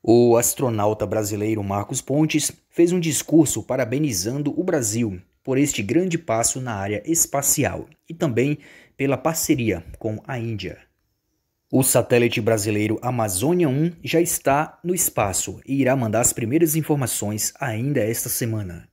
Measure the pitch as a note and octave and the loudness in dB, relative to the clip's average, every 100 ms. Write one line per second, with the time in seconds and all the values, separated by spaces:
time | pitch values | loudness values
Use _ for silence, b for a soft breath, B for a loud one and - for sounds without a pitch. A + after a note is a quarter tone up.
0 | - A#2+ A#2+ A#2 A#2+ - C3 G#2+ G#2 G#2+ | 6 6 8 6 4 0 -2 0 0 0
1 | G2+ A2 G#2 G#2 G#2 G#2+ G2+ G2+ G2+ C3+ | -2 -2 -2 -2 -2 -2 -2 -2 -2 -8
2 | - C#3 D#3 D3+ - - _ - E3+ F3+ | -2 0 2 0 -2 -8 _ 2 2 4
3 | E3 C3+ - D3+ C#3+ A2 - B2+ A#2 C3 | 0 -4 4 4 4 0 -4 -4 -2 -2
4 | D3+ G#2 G#2 C#3 C#3+ - F3+ D#3+ G#2+ A2 | -2 -2 -4 -2 -2 -2 0 0 0 -2
5 | A#2 F2+ _ _ - C3 C#3+ - G2 D#3+ | -2 -4 _ _ -2 0 0 0 0 0
6 | F#3 E3 - A2+ - C3+ B2+ G#2 G2 G#2 | 0 -4 -2 0 0 -2 -6 -6 -4 -4
7 | - E3 - D3 C3+ - G#2+ - - _ | -2 -2 0 0 0 0 0 -2 -12 _
8 | _ - - A2+ C#3 D3 B B B - | _ -4 0 2 0 -2 B B B -4
9 | C3+ C3 D#3+ E3 - C3+ A2+ F2 - - | -2 0 -2 -2 0 0 2 -2 -8 -10
10 | A2+ A2 - B2+ A2+ G#2+ F2+ - _ _ | -8 -8 -8 -8 -6 -8 -10 -14 _ _
11 | _ _ _ _ _ _ _ C3 C3 B2+ | _ _ _ _ _ _ _ 2 4 2
12 | A2 A#2+ A#2+ B2 A2 A2 G#2 G#2 G#2 G#2+ | 4 4 4 2 0 0 0 0 0 -2
13 | A#2+ B2 G#2+ F#2+ C3 F3+ D#3+ C3+ E3 E3 | -2 -2 -2 0 0 2 2 2 -2 -4
14 | B2 E3 F3 - C#3 C#3 D#3+ - F3 F#3 | -2 0 0 -2 0 0 -2 -8 -6 -2
15 | - - G2+ F#2 - F2+ - C#3 B2 C3+ | -2 0 -2 -2 -6 -10 -4 0 2 2
16 | A2+ G#2+ B2 - A2 D#3 E3 D#3+ D3 C#3+ | 2 2 0 0 -2 2 2 0 0 0
17 | A#2+ - G#2 G#2+ - - C#3 A2 C3+ C3+ | 0 -4 -4 -4 -6 -6 -6 -4 -2 0
18 | G#2+ A#2 A#2 - A#2+ A2 F#2+ E2+ - | 0 -2 -4 -4 -4 -4 -6 -12 -18